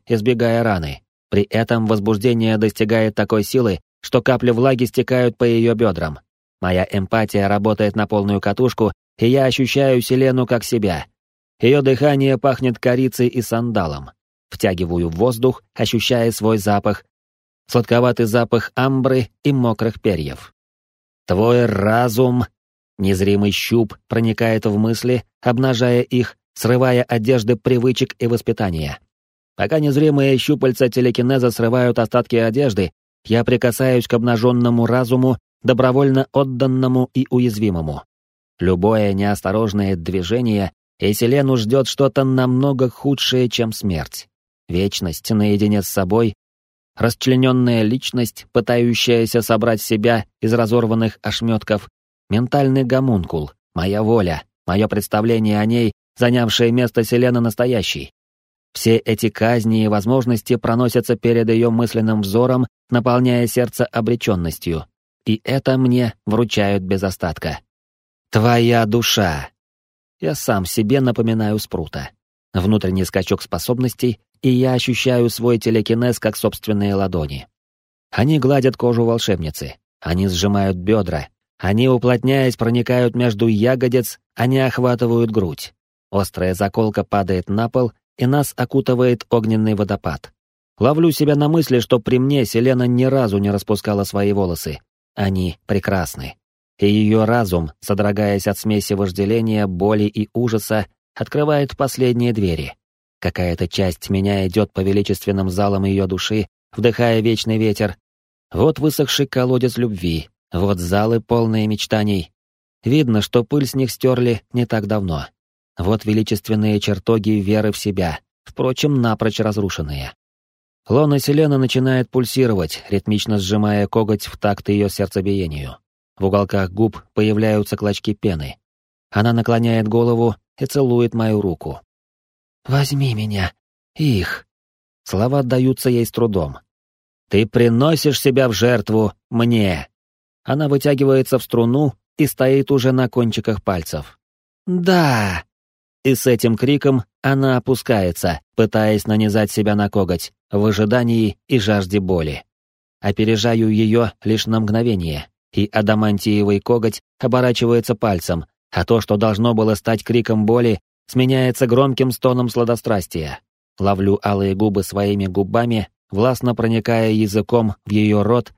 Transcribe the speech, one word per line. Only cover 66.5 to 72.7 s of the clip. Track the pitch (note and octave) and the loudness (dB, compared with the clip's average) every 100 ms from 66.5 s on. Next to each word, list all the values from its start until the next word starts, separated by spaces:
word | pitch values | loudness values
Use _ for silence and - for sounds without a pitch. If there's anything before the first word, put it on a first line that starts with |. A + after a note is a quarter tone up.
| G#2+ G2+ G2+ | 0 0 0
без | F#2 F#2+ | -2 -2
остатка. | F#2+ - E2+ D#2 E2 D2 _ _ _ _ _ _ _ | -2 -4 -6 -6 -8 -10 _ _ _ _ _ _ _
«Твоя | A2 A#2 A#2+ A#2 A#2 G#2+ | 2 4 4 4 2 2
душа!» | A#2+ A2+ A2+ F#2 D2 C2+ _ _ _ _ _ _ - | 0 0 0 0 -2 -10 _ _ _ _ _ _ -8
Я | D#3+ D3 | -6 -4
сам | - G2+ F2+ | -2 -2 -2
себе | - G#2+ C#3 | -2 0 0
напоминаю | B2+ A#2+ A2+ A2 G#2+ G#2+ | 0 0 0 0 -2 -4
Спрута. | - F2+ D2+ D2 C2+ _ _ _ _ | -6 -8 -8 -10 -14 _ _ _ _
Внутренний | F#2 F#2+ | -2 0